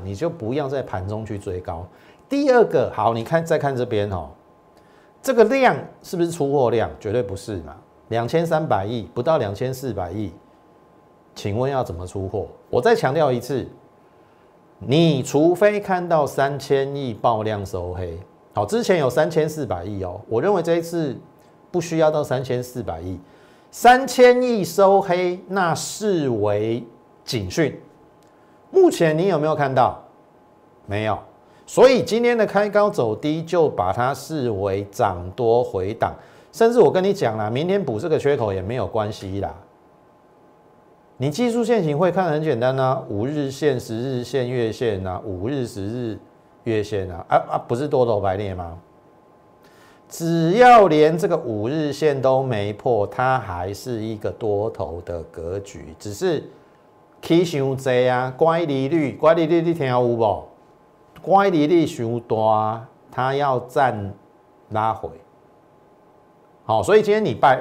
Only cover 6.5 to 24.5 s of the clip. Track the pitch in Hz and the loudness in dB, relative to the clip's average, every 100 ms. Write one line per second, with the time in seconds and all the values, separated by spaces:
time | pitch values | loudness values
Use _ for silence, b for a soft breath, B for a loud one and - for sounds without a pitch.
6.5 | 143 120 113 95 - 104 120 98 98 - | 2 2 2 -2 -6 -4 -2 -4 -8 -8
7.5 | 95 76 - _ _ _ 113 120 160 170 | -10 -10 -18 _ _ _ -4 0 -2 0
8.5 | 156 156 107 98 120 90 120 123 156 104 | -2 0 -2 -2 -6 -6 -4 0 0 -2
9.5 | 98 127 131 135 95 87 101 98 - _ | -4 -6 -6 -8 -6 -8 -8 -8 -12 _
10.5 | _ _ _ _ _ _ _ _ - 107 | _ _ _ _ _ _ _ _ -10 -6
11.5 | 104 135 135 110 87 92 98 95 104 - | -2 -2 -2 -4 -8 -10 -8 -6 -6 -8
12.5 | - _ 117 226 226 131 156 143 123 - | -14 _ 0 2 2 2 2 2 0 -2
13.5 | 131 87 - - _ b b b b b | -6 -6 -14 -20 _ b b b b b
14.5 | _ _ _ 98 151 165 135 - 143 165 | _ _ _ 0 4 4 2 0 2 4
15.5 | 180 208 208 202 180 175 160 143 - 139 | 4 2 2 -2 -4 0 0 0 0 -2
16.5 | 143 - 139 139 143 131 107 127 110 110 | -2 0 0 0 -6 -8 -2 0 0 -2
17.5 | 104 95 92 87 87 90 82 - _ _ | -4 -6 -8 -8 -8 -8 -10 -16 _ _
18.5 | 107 104 226 233 180 131 156 165 160 151 | -4 -2 0 2 2 2 2 2 0 -2
19.5 | 156 117 90 92 101 90 95 - 113 190 | -4 -6 -6 -6 -8 -8 -10 -4 0 2
20.5 | 190 165 170 165 170 151 110 - _ b | 0 2 0 0 -4 -4 -6 -14 _ b
21.5 | b _ 175 165 165 156 151 143 131 131 | b _ -6 -2 2 2 2 -2 -4 -2
22.5 | 123 123 123 98 82 90 87 B B B | -4 -4 -8 -8 -8 -10 -10 B B B
23.5 | B B - 233 254 269 - 247 247 254 | B B 4 6 6 4 6 8 8 2